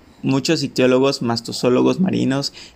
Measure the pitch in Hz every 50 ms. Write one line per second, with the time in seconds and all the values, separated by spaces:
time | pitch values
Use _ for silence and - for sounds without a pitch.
0 | - - - - - 135 135 139 131 - 165 151 139 123 - - 131 127 127 127
1 | 131 139 135 - 127 117 117 117 120 - - - - 123 123 127 127 131 131 -
2 | 127 127 117 117 123 127 135 139 139 - - - - - -